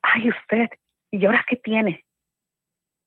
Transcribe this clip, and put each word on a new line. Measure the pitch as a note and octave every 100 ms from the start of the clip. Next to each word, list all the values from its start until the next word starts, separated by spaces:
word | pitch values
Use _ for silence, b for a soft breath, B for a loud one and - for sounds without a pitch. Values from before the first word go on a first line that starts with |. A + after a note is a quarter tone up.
"Ay, | - A#3 A3+
usted, | - - A3 A#3 - _ _ _
¿y | G3+
ahora | G3 A#3 -
qué | A#3+
tiene?". | - A3 G#3+ E3 _ _ _ _ _ _ _ _ _ _